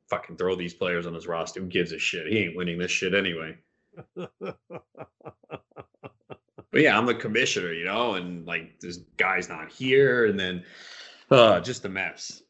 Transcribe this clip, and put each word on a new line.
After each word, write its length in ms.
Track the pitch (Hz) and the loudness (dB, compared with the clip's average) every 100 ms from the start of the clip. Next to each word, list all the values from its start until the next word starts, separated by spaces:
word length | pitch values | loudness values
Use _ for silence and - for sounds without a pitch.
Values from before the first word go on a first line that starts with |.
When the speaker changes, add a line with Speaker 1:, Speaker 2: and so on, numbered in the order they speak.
| _ | _
Speaker 1:
fucking 300 | 98 - 87 | -8 -8 -4
throw 180 | 92 92 | -2 -2
these 180 | 87 | -4
players 340 | - 92 87 85 | -4 -2 -2 -4
on 60 | 82 | -8
his 100 | 85 | -6
roster. 340 | 82 80 95 | -4 -4 -8
Who 40 | 92 | -4
gives 260 | 92 85 | -2 -2
a 80 | - | -2
shit? 280 | - 90 78 | -4 -4 -2
He 100 | 107 | -2
ain't 180 | 87 85 | -2 -4
winning 220 | 90 85 | -4 -4
this 140 | 90 | -2
shit 240 | - 95 98 | -2 0 0
anyway." 420 | 95 80 80 - _ _ _ - - - | 0 -4 -8 -12 _ _ _ -20 -18 -14
Speaker 2:
<laughs> 380 | 170 _ 147 - _ 170 - - 147 _ - - _ 143 - - - _ 135 - _ - _ - - | -14 _ -14 -14 _ -18 -18 -20 -20 _ -20 -20 _ -18 -18 -20 -20 _ -20 -20 _ -20 _ -20 -2
Speaker 1:
But 120 | - | 4
yeah, 160 | 147 104 | 6 6
I'm 80 | 120 | 4
the 100 | 117 | 0
commissioner, 560 | 113 110 131 107 87 | 0 0 0 0 -4
you 140 | 82 90 | -4 -2
know, 300 | 107 120 95 | 0 0 -2
and, 300 | 90 87 82 | -6 -10 -8
like, 360 | 85 82 _ | -8 -8 _
this 160 | 87 87 - - | -14 -12 -14 -2
guy's 320 | 92 92 90 | 0 0 -2
not 240 | 80 78 | -10 -14
here, 540 | - 131 131 139 123 110 | -8 2 4 6 6 4
and 120 | 98 | 2
then, 280 | 92 90 - - - - - - _ | -2 -4 -10 -18 -20 -20 -20 -20 _
uh, 300 | 135 113 90 | 8 10 8
just 240 | 123 120 101 | 2 -6 -6
a 40 | |
mess. 540 | 95 87 - - - _ | -6 -6 -8 -14 -16 _